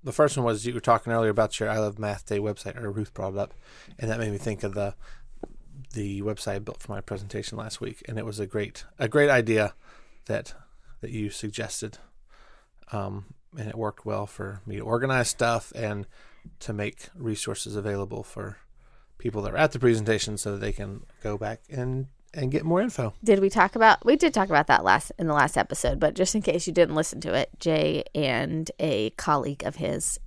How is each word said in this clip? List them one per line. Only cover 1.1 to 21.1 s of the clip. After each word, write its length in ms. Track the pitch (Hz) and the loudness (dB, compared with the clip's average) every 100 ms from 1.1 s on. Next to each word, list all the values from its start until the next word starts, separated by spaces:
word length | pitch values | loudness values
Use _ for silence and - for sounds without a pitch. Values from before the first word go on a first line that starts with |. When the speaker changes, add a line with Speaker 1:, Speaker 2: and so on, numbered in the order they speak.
Speaker 1:
earlier 180 | 113 113 | 2 2
about 280 | 104 107 - | 2 0 0
your 100 | 110 | -2
I 100 | 110 | 0
Love 200 | 107 101 | -2 -2
Math 280 | 104 101 - | -6 -6 -4
Day 120 | 104 | -2
website, 420 | 104 101 98 123 | -2 -6 -10 -8
or 120 | 110 | -6
Ruth 200 | 101 104 | -6 -6
brought 200 | - 98 | -6 -6
it 60 | 98 | -4
up, 140 | 101 - - - - - | -6 -8 -20 -20 -20 -8
and 100 | 110 | -4
that 120 | 113 | -2
made 100 | 110 | -2
me 80 | 101 | -2
think 240 | 117 101 | -4 -4
of 120 | 101 | -4
the, 200 | 98 101 - - - - - - - - 143 131 | -2 -4 -6 -14 -14 -14 -14 -14 -16 -18 -18 -12
the 280 | 110 101 98 | -8 -6 -4
website 320 | 101 104 - | -6 -6 -4
I 40 | 98 | -6
built 200 | 107 - | -8 -12
for 120 | - | -10
my 80 | 101 | -10
presentation 580 | 98 95 101 104 - 107 | -8 -8 -6 -8 -8 -8
last 220 | 110 - | -10 -8
week, 220 | 113 110 - | -10 -10 -8
and 100 | 110 | -8
it 60 | |
was 140 | 110 104 | -6 -6
a 80 | 98 | -4
great, 380 | 107 101 - - - | -4 -6 -8 -18 -6
a 80 | 113 | 0
great 220 | 147 143 | 4 6
idea 440 | 131 113 110 104 - - - - - - | 6 6 2 2 -2 -20 -20 -20 -20 -6
that, 280 | 107 - - - - - - | -6 -6 -16 -20 -20 -18 -14
that 100 | 117 | -10
you 180 | 117 104 | -6 -6
suggested, 680 | - 107 101 104 - 107 - - - - - - - _ _ - | -6 -10 -8 -8 -8 -10 -12 -20 -20 -20 -20 -20 -20 _ _ -8
um, 420 | 107 98 98 95 - _ 160 | -6 -6 -8 -12 -20 _ -12
and 100 | 107 | -10
it 60 | 113 | -6
worked 300 | 107 - 110 | -6 -6 -6
well 200 | 101 104 | -4 -6
for 340 | - 98 98 | -8 -10 -10
me 120 | 107 101 | -10 -8
to 60 | |
organize 460 | 110 120 135 131 120 | -2 0 2 2 0
stuff 440 | - 117 117 - | 2 2 2 -2
and 320 | - 110 104 98 - - - - - | -6 -4 -4 -6 -14 -20 -20 -20 -14
to 120 | - | -8
make 360 | 104 104 - - 180 | -4 -4 -8 -20 -8
resources 580 | 120 107 - 107 110 | -6 -4 -6 -6 -6
available 480 | 104 104 101 98 110 | -4 -2 -4 -4 -8
for 360 | - - 98 101 - - - - - - | -10 -10 -10 -12 -20 -20 -20 -20 -20 -8
people 240 | 120 110 | -4 -4
that 100 | 101 | -4
are 40 | - | 2
at 140 | 151 | 2
the 60 | 135 | 4
presentation 580 | 123 113 107 107 - 104 | 4 4 2 0 0 -4
so 140 | 107 | -4
that 60 | 101 | -4
they 140 | 107 | -4
can 300 | - 101 98 - | -4 -6 -10 -16